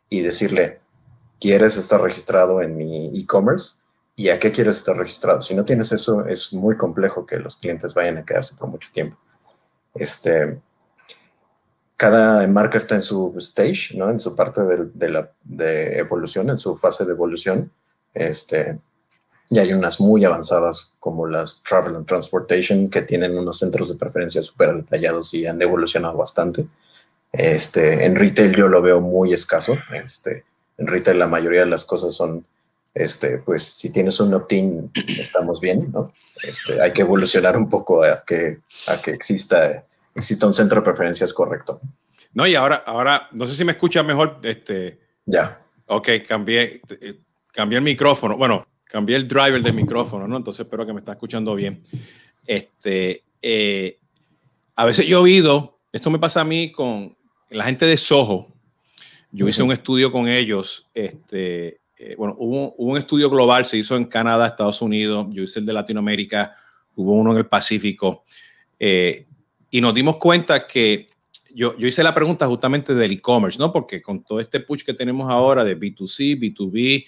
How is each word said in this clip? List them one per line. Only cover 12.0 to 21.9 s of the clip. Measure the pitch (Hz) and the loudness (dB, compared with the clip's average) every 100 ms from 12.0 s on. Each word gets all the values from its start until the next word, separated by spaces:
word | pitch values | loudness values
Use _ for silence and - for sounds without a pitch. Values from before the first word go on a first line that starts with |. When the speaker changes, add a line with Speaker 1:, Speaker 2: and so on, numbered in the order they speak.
| 110 113 110 107 95 | 4 6 6 4 4
Speaker 1:
marca | 101 107 110 | 2 2 0
está | - | 0
en | 104 | -2
su | - 98 90 87 | -2 -4 -4 -6
stage, | 87 - 110 190 - 95 | -6 0 0 0 -6 -4
¿no? | 98 | -2
En | 113 | -2
su | 92 87 | -4 -2
parte | 92 - | -2 0
de, | 95 87 82 | 0 0 -2
de | - 85 | -4 -2
la, | 78 78 _ | -2 -6 _
de | 73 69 80 78 80 - | -18 -6 -2 -2 -2 -4
evolución, | 82 87 80 98 113 | -4 -4 -4 -4 -2
en | 117 | -2
su | 98 - | -4 0
fase | 92 - | 0 0
de | 90 | -4
evolución. | 85 85 85 95 92 - _ _ _ _ | -2 -4 -4 -2 -2 -4 _ _ _ _
Este, | - 80 - - - 160 - - _ _ _ _ _ _ | -6 -6 -6 -4 -4 -4 -6 -14 _ _ _ _ _ _
y | 113 | 2
hay | 95 | 4
unas | 95 87 - | 2 0 2
muy | 101 107 | 4 6
avanzadas | 95 82 80 87 85 82 - _ | 6 2 0 0 0 -2 -10 _
como | - 82 80 | -8 -6 -4
las | 80 80 - | -4 -6 -10
Travel | - 95 87 | 0 0 0